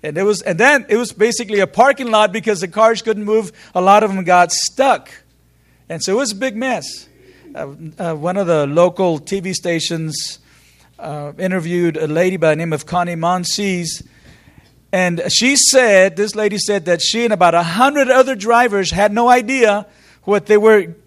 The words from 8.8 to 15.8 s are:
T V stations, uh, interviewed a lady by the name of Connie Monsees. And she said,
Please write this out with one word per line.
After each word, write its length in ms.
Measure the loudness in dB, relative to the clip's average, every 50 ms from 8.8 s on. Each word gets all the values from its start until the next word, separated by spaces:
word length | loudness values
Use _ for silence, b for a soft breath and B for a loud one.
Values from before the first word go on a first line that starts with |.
| 2 2 2 -2 -2 -2 -2 -4
T 220 | -6 -8 -8 -6
V 120 | -6 -6
stations, 840 | -8 -6 -6 -4 -4 -4 -4 -6 -6 -6 -6 -8 -8 -10 -10 -12 -14 -16 b b b b b b b b b b b _
uh, 340 | -14 -12 -12 -12 -12 -14 -10
interviewed 600 | -6 -6 -4 -4 -4 -4 -2 -2 0 0 0 0
a 100 | -2 -4
lady 300 | -2 0 0 0 0 0
by 140 | 0 2 0
the 60 | 2
name 160 | 0 -2 -6
of 140 | -6 -6 -6
Connie 300 | -4 -4 -2 -2 -2 -4
Monsees. 920 | -4 -2 -2 -2 -2 -4 -6 -6 -4 -2 -2 -2 -4 -4 -8 -10 -12 b b b b b b b b b b b b b b b b _ _
And 280 | -2 -2 0 0 -2 -4 -4 -2
she 280 | -2 0 2 2 2
said, 600 | 2 0 2 4 4